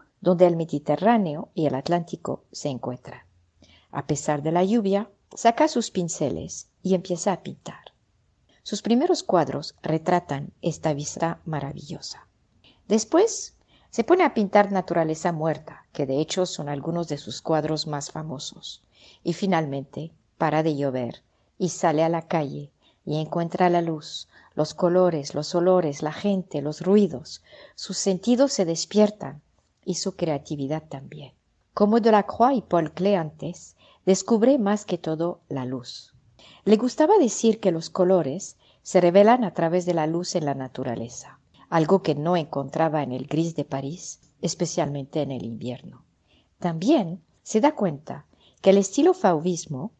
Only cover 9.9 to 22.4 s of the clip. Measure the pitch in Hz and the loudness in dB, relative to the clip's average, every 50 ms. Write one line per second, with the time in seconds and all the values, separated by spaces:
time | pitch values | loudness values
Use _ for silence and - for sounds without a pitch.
9.9 | 156 160 160 180 175 175 175 - 143 139 147 - - _ - 170 160 - - 160 | -2 -2 0 0 0 0 0 -2 -6 -6 -6 -10 -12 _ -6 -6 -6 -2 -2 -2
10.9 | 151 139 147 - - - 165 165 165 - _ 165 156 143 139 135 - - 143 147 | -2 -2 -4 -8 -6 -4 -4 -4 -4 -6 _ -8 -6 -6 -6 -8 -10 -12 -14 -14
11.9 | 170 151 - - - - - _ _ _ _ _ _ _ _ _ _ _ _ - | -14 -14 -12 -14 -16 -16 -20 _ _ _ _ _ _ _ _ _ _ _ _ 0
12.9 | 202 220 - - - 330 427 453 - - - - - _ _ _ _ _ _ _ | 0 0 0 2 4 4 4 4 2 -4 -10 -14 -18 _ _ _ _ _ _ _
13.9 | - - 226 - 349 370 359 269 - 240 208 190 - 208 202 196 196 190 180 - | -4 -4 2 2 4 4 4 2 2 0 -2 2 4 4 4 4 2 -2 -2 0
14.9 | 170 170 160 156 160 156 - 175 170 156 156 160 151 147 - - - - _ _ | 0 0 0 0 -2 -2 -2 -4 -2 0 -2 -2 -2 -2 -6 -14 -20 -20 _ _
15.9 | _ - 143 131 135 139 160 - - 190 185 175 - - 151 143 143 143 - 165 | _ -6 -4 -2 0 -2 -2 -2 -2 -2 -2 -2 -4 -8 -8 -6 -8 -6 -6 -4
16.9 | 165 170 170 165 147 143 - - 151 - - - 160 156 147 151 156 151 - 156 | -4 -4 -4 -4 -6 -8 -8 -12 -14 -10 -4 0 0 0 0 0 -2 -4 -4 -6
17.9 | 147 143 139 - - 156 156 156 131 135 - - - - - - - - _ _ | -6 -8 -8 -8 -10 -10 -10 -10 -10 -10 -12 -14 -16 -16 -18 -18 -18 -18 _ _
18.9 | _ _ - - - _ _ 170 165 - 208 190 185 165 160 143 135 139 135 - | _ _ -20 -20 -20 _ _ -6 -4 -2 0 0 0 0 0 -2 -4 -8 -8 -10
19.9 | - - 151 165 - _ _ _ _ _ 165 156 147 156 160 165 151 139 143 139 | -12 -12 -12 -12 -14 _ _ _ _ _ 0 0 2 2 2 0 0 0 -2 -2
20.9 | 127 127 123 120 - - _ _ _ _ _ _ _ _ 190 165 - - - 170 | -2 -2 -4 -6 -8 -12 _ _ _ _ _ _ _ _ -4 -4 -2 0 0 2
21.9 | 151 151 160 165 170 165 160 - - 165 | 2 2 2 2 0 -2 -4 -2 -2 -2